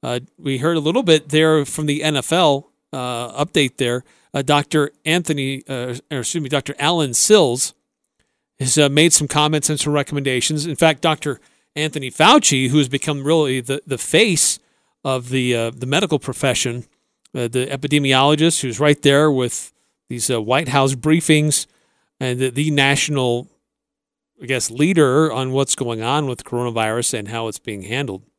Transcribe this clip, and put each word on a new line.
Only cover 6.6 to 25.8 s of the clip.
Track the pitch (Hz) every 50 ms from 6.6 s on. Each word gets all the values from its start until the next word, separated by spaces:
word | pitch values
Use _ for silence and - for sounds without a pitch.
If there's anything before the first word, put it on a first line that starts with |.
| - - 135 -
Alan | 143 151 175 170 156 135 120
Sills | - - - 208 208 170 131 120 127 - - - _ _ _ _ _ _ _ _ _ _ _ _ _ _ _ _ _
has, | 135 127 -
uh, | 156 147 143
made | 139 147 160 170 -
some | - 151 139
comments | - 147 151 151 156 151 139 -
and | 156 143
some | - 151 147
recommendations. | 147 139 - 147 143 139 135 127 123 120 - 156 151 143
In | 170 151
fact, | - 165 160 156 131
Doctor | - 165 156 147 - 151 131 - _ _ _ _ _ _ _
Anthony | 147 151 156 147 156 135 127
Fauci, | - - 156 190 254 254 214 - 147 131 131 127
who | 131 151
has | 143 127
become | 127 135 - - 147 143 135
really | 143 160 165 151 139 131 131
the, | 120 117 135 - -
the | - 131 117
face | - - - 165 220 226 180 156 - - - - _ _ _ _ _ _ _ _ _
of | 135 131 127 120 123
the, | 127 135 127 123 123
uh, | 117 113 113
the | 123 127 123
medical | 127 139 165 208 - 160 139
profession, | - - 123 - - 139 120 - - 123 120 123 117 _ _ _ _ _ _ _ _ _ _
uh, | 131 123 117
the | 117 131 127
epidemiologist | 135 139 135 135 143 147 147 143 135 135 131 135 143 151 147 156 170 160 -
who's | - 131 113 104
right | 147 147 147 143 -
there | 139 139 143 151 156
with | 143 127 127 120 - - - - _ _ _ _ _ _ _ _
these, | 123 120 110 -
uh, | 131 117
White | 107 107 127 143 165 131
House | 127 143 135 135 135
briefings | 123 113 151 156 165 - - 156 151 151 156 147 - - _ _ _ _ _ _ _ _ _ _ _
and | 131 127 123 123
the, | 131 131
the | 120 131 151 156
national, | 147 143 135 139 139 139 - - 147 139 127 123 120 120 123 _ _ _ _ _ _ _ _ _ _ _ _ _ _ _ _ _ _ _
I | -
guess, | 117 135 123 - -
leader | 113 123 147 165 196 170 151 131 127 147 160 156 117
on | 123 131 131
what's | 131 135 139 - -
going | -